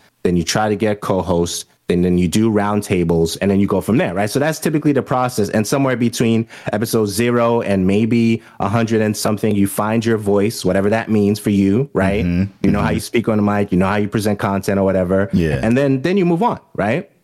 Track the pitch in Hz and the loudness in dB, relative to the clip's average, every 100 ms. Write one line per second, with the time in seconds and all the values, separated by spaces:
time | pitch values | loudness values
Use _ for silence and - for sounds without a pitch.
0 | _ _ 92 87 82 113 107 101 107 104 | _ _ -2 0 0 -2 -2 0 -2 -2
1 | - 95 85 87 87 - - _ - 87 | -2 -4 0 0 0 -4 -12 _ -2 0
2 | 90 90 90 110 110 104 101 104 101 95 | 2 2 2 2 2 0 0 -2 -2 -2
3 | 85 82 82 - 98 98 98 92 90 117 | 0 2 0 0 0 2 2 0 0 0
4 | 160 87 90 135 147 156 180 151 151 135 | 0 -2 -2 -2 -2 -2 -2 0 0 0
5 | - 131 123 - 101 110 - 143 135 123 | 0 -2 -2 -2 -2 0 0 0 0 0
6 | 120 - 117 113 113 - - 107 110 117 | -2 0 0 0 -2 -8 -6 -4 -2 0
7 | 107 92 120 120 117 117 104 98 92 98 | 0 0 0 2 2 0 0 0 2 2
8 | 113 117 113 113 - - 101 117 113 113 | 2 2 2 0 -4 -8 -2 0 0 0
9 | 107 104 - 107 110 104 98 - 107 113 | 0 -2 -2 -2 0 0 0 0 -2 0
10 | 113 113 104 101 104 120 92 95 101 110 | 0 0 2 2 0 -2 0 0 2 0
11 | 110 110 101 104 - 101 98 104 143 - | 0 2 2 0 0 2 2 2 0 0
12 | 95 101 87 87 98 - 98 101 107 110 | 0 0 0 0 -2 -2 0 0 0 -2
13 | - 120 110 107 104 104 101 90 95 104 | -2 -2 0 0 2 0 0 0 2 0
14 | 104 92 104 101 107 98 101 98 95 92 | -2 -2 -2 -2 -2 -2 -2 0 2 2
15 | 90 95 98 92 82 71 110 123 143 135 | 2 0 2 0 0 0 0 2 2 0
16 | 151 202 175 170 233 170 - - 98 139 | 0 0 2 2 0 -2 -10 -6 -2 -2
17 | - _ | -6 _